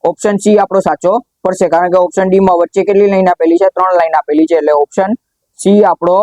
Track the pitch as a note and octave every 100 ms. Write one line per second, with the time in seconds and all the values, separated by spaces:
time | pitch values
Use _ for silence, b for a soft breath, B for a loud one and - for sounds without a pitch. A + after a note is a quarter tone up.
0 | - E3+ G#3+ G3+ G#3 G#3 G3 F#3+ F#3 D3
1 | F3 A3+ - _ F#3 F#3 F3 E3 F3+ F3+
2 | F3+ G3 F#3+ F#3+ F#3+ F3 E3+ G3 F#3 G3+
3 | G3+ G3 F#3 F3 E3 - F#3+ - F#3 F3
4 | E3 D#3 - D3+ D#3+ E3 D3 D3 C#3+ -
5 | F#3+ A3+ _ _ _ _ F#3 G#3 G3+ E3
6 | F3 F#3